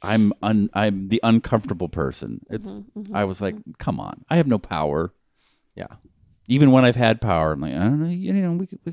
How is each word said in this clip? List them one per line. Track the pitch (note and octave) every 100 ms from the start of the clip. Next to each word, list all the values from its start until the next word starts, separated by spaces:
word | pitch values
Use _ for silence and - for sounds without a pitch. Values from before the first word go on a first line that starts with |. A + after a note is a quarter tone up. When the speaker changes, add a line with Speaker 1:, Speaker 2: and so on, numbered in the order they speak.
Speaker 1:
I'm | G2 A2 G#2 -
un-, | G2+ G#2+ G2+
I'm | G2 G#2+ G2 F#2+
the | A2+
uncomfortable | A#2 A2+ - A2+ - F2 E2+
person. | - C#2 - A1 A1 -
It's | - G3+
Speaker 2:
Mm-hmm, | G3+ G3+ G#3
mm-hmm, | G3+ G#3+
Speaker 1:
I |
was | F#2+ -
like, | G3 G#3+
Speaker 2:
mm-hmm. | - -
Speaker 1:
"Come | - -
on, | - - -
I | E3+
have | D3
no | G#2+
power." | - D#2 D2+ D2 F2 - _ _ _ _ _
Speaker 3:
Yeah. | - - - _ _ _ _ -
Speaker 1:
Even | C3 C#3+
when | C3
I've | B2
had | A#2+ A2+ A2+
power, | A2 E2 D#2
I'm | D2
like, | D2
"I | C#2
don't | G#2 D3
know, | E3
you | F3 F#3+
know, | G3 F3+
we | E3+ F#3+
could, | F#3+
we, | -